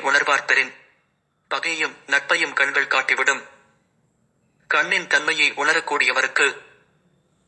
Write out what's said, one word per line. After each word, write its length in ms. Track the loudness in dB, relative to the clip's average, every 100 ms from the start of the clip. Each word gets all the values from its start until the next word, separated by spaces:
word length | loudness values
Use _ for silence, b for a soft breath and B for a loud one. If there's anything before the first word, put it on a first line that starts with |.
| 2
உணர்வார் 400 | 2 4 0 2
பெறின். 240 | 0 0 -6 _ _ _ _ _ _ -8
பகையும் 420 | -6 -4 -2 -4 -6 -2
நட்பையும் 480 | -2 0 0 0 0
கண்கள் 300 | 0 0 0
காட்டிவிடும். 500 | 0 0 0 0 0 -4 -20 _ _ _ _ _ _ _ _ _ _ -2
கண்ணின் 360 | 0 0 -2 0
தன்மையை 400 | -2 0 0 0
உணரக்கூடியவருக்கு. 960 | 0 0 0 0 0 0 0 0 2 0 -2 -14 _ _ _ _ _ _ _